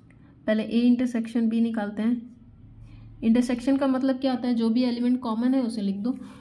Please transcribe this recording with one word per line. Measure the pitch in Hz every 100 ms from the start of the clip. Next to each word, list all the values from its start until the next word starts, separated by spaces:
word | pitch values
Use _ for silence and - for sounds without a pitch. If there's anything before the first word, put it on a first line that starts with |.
| - - - - -
पहले | 214
A | 214 226
intersection | 240 240 254 240 226 240 233
B | 226
निकालते | 226 226 202 202
हैं। | 220 240 - - - - - - - - - -
Intersection | 226 233 247 247 - 269
का | 277
मतलब | 262 269 262
क्या | 269
होता | 254 247
है, |
जो | 233 226
भी | 226
element | 254 240 240 247
common | 240 220 247
है | 269
उसे | 233 220
लिख | 196 196
दो। | 214 269 - -